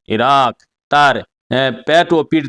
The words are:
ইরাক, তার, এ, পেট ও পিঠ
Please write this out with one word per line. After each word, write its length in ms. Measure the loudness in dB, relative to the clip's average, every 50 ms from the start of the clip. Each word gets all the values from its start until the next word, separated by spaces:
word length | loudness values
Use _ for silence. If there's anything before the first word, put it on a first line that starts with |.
| _ -6
ইরাক, 460 | -4 -2 0 2 2 2 0 0 -4 _ _ _ _ _ _ -2
তার, 260 | 0 2 2 2 0 -2 -6 _ _ _ _ -6
এ, 200 | -4 -2 -2 -2 -4 -6 -4
পেট 260 | 0 2 2 2 2 0
ও 120 | -2 0
পিঠ 200 | 0 -2 -4 -4